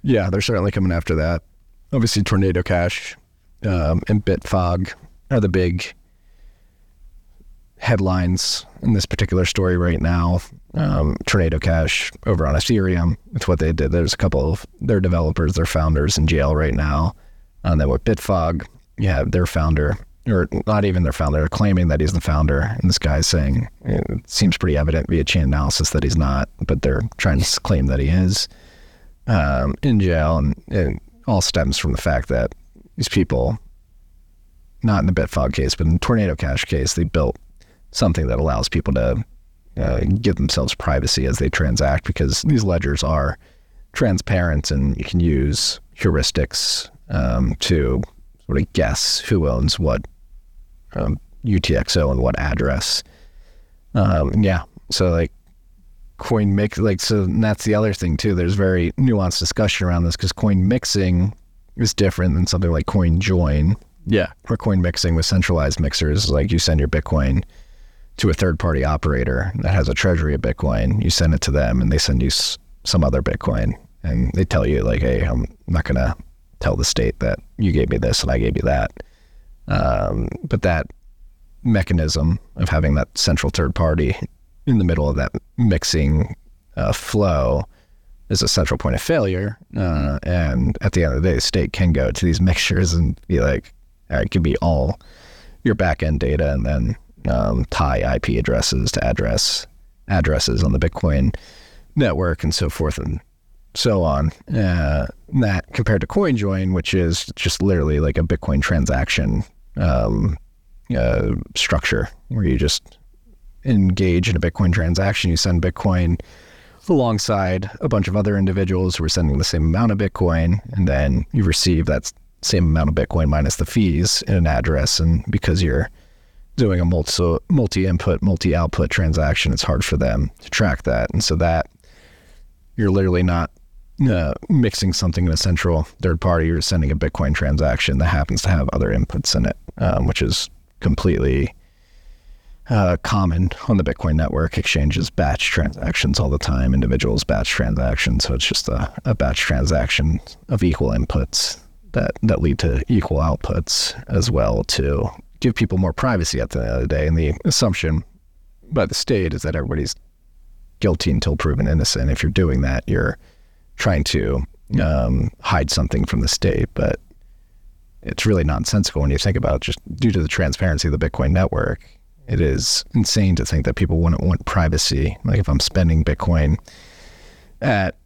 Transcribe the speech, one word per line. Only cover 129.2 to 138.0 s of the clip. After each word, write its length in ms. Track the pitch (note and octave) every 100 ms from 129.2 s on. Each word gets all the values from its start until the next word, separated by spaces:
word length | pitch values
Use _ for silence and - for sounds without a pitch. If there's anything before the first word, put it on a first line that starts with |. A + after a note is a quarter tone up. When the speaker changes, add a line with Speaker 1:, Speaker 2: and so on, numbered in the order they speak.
| D2 - -
Speaker 1:
it's 100 | G1+
hard 220 | - B1+
for 120 | - C#2+
them 340 | B1+ A1+ C#2+ -
to 100 | -
track 320 | - G2+ C2
that. 260 | - A1+ A#1
And 120 | -
so 100 | - D#2+
that 300 | E2+ D#2+ - _ - - - - - - - _ - -
you're 160 | G#2
literally 320 | G2 F#2+ F2+
not, 260 | F2+ F2 D#2+ _ - - - - C3+
uh, 260 | F#2 D2+ - -
mixing 440 | D#3 A2+ - G2
something 340 | E2+ F#2 E2+ F2
in 60 |
a 40 | D#2
central 480 | - E2 F2+ D#2+ D#2 -
third 180 | F#2 E2
party. 260 | F#2 E2+ D#2+
You're 140 | E2
sending 300 | - F2+ C#2+
a 60 | D2+
Bitcoin 380 | D2 - C#2+
transaction 640 | D2+ C#2+ D2 D2 B1 -
that 80 | C2+